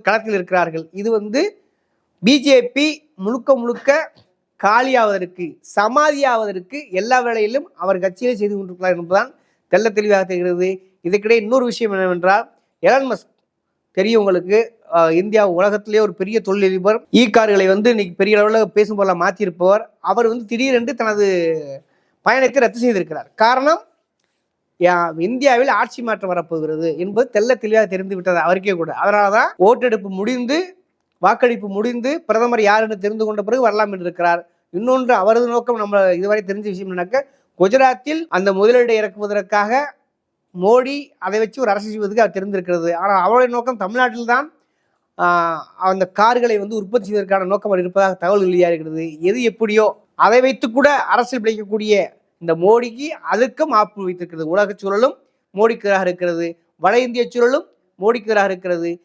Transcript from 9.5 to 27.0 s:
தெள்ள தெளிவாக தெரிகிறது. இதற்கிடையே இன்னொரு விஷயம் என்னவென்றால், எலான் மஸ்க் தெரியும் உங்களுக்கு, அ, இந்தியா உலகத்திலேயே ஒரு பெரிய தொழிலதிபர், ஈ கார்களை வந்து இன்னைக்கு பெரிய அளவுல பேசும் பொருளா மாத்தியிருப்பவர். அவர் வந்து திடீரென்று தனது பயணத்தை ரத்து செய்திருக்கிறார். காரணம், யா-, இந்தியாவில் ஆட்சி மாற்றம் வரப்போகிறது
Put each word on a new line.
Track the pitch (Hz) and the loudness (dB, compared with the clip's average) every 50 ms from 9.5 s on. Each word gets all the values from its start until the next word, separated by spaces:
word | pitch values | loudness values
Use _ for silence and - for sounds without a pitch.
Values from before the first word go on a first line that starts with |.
| _ _ _ _ | _ _ _ _
தெள்ள | 170 196 220 226 196 214 | 0 0 0 0 0 0
தெளிவாக | 208 208 202 190 190 180 | 0 2 2 2 0 -2
தெரிகிறது. | 185 180 180 180 180 175 185 190 190 185 - _ _ _ - | -4 -2 -2 -2 -2 -2 -2 -2 -4 -6 -12 _ _ _ -4
இதற்கிடையே | 175 196 202 208 220 233 226 208 | -2 -2 -2 0 2 0 0 2
இன்னொரு | 214 254 269 247 240 | 0 0 0 0 -2
விஷயம் | - - 233 208 196 | -2 -4 -4 -4 -2
என்னவென்றால், | 190 190 185 175 175 175 185 196 220 233 - _ _ _ _ _ _ | -2 -2 -2 -2 0 2 2 2 2 0 -4 _ _ _ _ _ _
எலான் | 165 185 247 269 269 254 | 2 2 2 2 2 -2
மஸ்க் | 214 - - _ _ _ _ _ _ _ _ _ _ _ _ _ _ | -6 -8 -10 _ _ _ _ _ _ _ _ _ _ _ _ _ _
தெரியும் | 185 196 220 233 220 | -2 0 2 2 2
உங்களுக்கு, | 202 196 185 175 175 185 208 226 226 226 - _ _ - 165 | 2 2 0 0 0 0 0 0 0 -2 -6 _ _ -2 0
அ, | 170 165 165 165 175 | 2 2 2 2 0
இந்தியா | 196 214 214 214 202 190 170 175 | 0 2 2 2 2 2 2 0
உலகத்திலேயே | 196 208 208 208 208 220 208 220 214 | 0 0 0 -2 -4 -2 0 0 0
ஒரு | 202 170 - | 0 -2 -6
பெரிய | 190 196 226 220 | -6 -4 -4 -4
தொழிலதிபர், | - 196 196 202 196 190 190 185 180 208 214 233 - _ - 214 | -2 -2 0 0 0 0 0 0 0 0 0 0 0 _ 4 4
ஈ | 247 208 208 | 4 6 6
கார்களை | 233 220 214 202 190 190 190 196 | 4 6 6 4 4 4 4 2
வந்து | 208 214 247 233 | 4 2 2 2
இன்னைக்கு | 214 196 180 170 - | 2 -2 -4 -2 -2
பெரிய | 196 208 214 208 | 0 2 4 4
அளவுல | 208 214 220 226 214 214 - | 4 4 2 2 0 2 2
பேசும் | 208 214 208 214 202 | 0 0 0 0 -2
பொருளா | 196 190 180 170 | 0 0 0 0
மாத்தியிருப்பவர். | 175 196 185 - 208 180 165 175 175 185 202 220 226 - _ _ - 175 | -2 -2 -2 -2 -4 -6 -2 0 2 2 4 2 0 -6 _ _ -4 -2
அவர் | 196 233 233 226 | 0 0 0 0
வந்து | 226 247 226 202 | -2 -4 -6 -6
திடீரென்று | 240 220 262 269 254 233 233 247 269 240 | -4 -2 0 0 0 0 -2 -4 -4 -4
தனது | 226 220 208 208 202 196 185 175 170 165 160 156 147 139 139 143 - _ _ _ _ _ _ _ - | -4 -2 0 0 0 0 0 0 0 -2 -2 -4 -6 -10 -14 -18 -20 _ _ _ _ _ _ _ 0
பயணத்தை | 196 240 269 262 233 233 277 | 0 2 2 2 2 2 2
ரத்து | 247 202 202 240 | 2 2 0 0
செய்திருக்கிறார். | 240 247 220 185 165 160 156 139 - - _ - | 0 0 0 0 -2 -4 -8 -12 -14 -10 _ 2
காரணம், | 220 233 254 262 269 302 339 349 - _ _ _ _ _ _ _ _ _ _ _ _ _ _ _ _ _ _ - | 2 2 4 2 2 2 0 0 -2 _ _ _ _ _ _ _ _ _ _ _ _ _ _ _ _ _ _ 0
யா-, | 175 180 180 175 170 170 156 160 170 208 | 2 2 2 2 0 -2 -4 -4 -4 -4
இந்தியாவில் | 254 254 285 277 247 240 269 269 214 208 | -2 0 2 4 4 4 4 2 0 0
ஆட்சி | - 226 - - | -2 -2 -6 -8
மாற்றம் | 240 226 214 - 202 180 | -6 -6 -6 -4 -4 -4
வரப்போகிறது | 175 175 160 - 170 160 156 156 156 156 165 165 147 156 | -4 -4 -4 -4 -6 -6 -4 -4 -4 -4 -2 -4 -4 -4